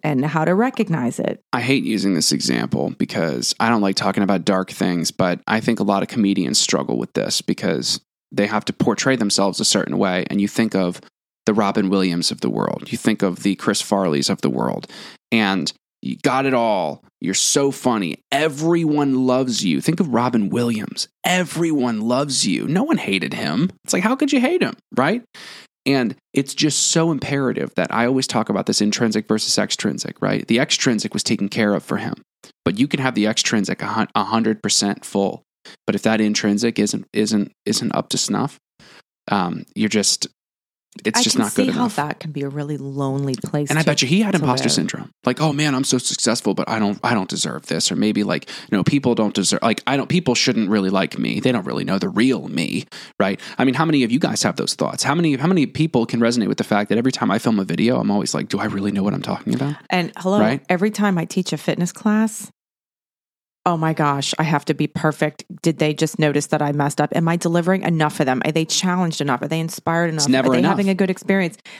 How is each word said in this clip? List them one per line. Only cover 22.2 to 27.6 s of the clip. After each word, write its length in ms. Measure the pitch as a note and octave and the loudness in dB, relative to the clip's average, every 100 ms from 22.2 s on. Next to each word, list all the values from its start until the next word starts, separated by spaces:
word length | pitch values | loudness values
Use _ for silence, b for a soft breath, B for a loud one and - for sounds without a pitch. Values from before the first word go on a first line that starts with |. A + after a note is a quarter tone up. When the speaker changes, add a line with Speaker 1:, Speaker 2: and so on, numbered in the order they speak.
| D3 B2+ - | 0 0 0
Speaker 2:
you. 220 | C2+ G#1+ | 0 0
No 160 | F3 | 0
one 160 | D4 F#3+ | 2 0
hated 340 | - F#2+ - | 0 -2 -2
him. 380 | - D2 F2 F#3 - | -4 -2 0 -2 -2
It's 100 | - | -4
like, 100 | F3+ | 0
how 120 | G#3 C4 | 0 0
could 160 | D4 | 2
you 80 | C#4+ | 2
hate 220 | C4+ F4+ | 2 2
him? 140 | E3 - _ - | -2 -4 _ 0
Right? 280 | C#3 A#3 - B B B B _ - | 2 0 -6 B B B B _ 0
And 300 | C#3 A#2 - _ | 2 0 -4 _
it's 200 | C3+ C#3 - | -2 -2 0
just 360 | D3+ - - | 0 2 2
so 200 | E3 E3 | 2 2
imperative 640 | D3 - C#3+ C3 - | 0 -2 0 0 -2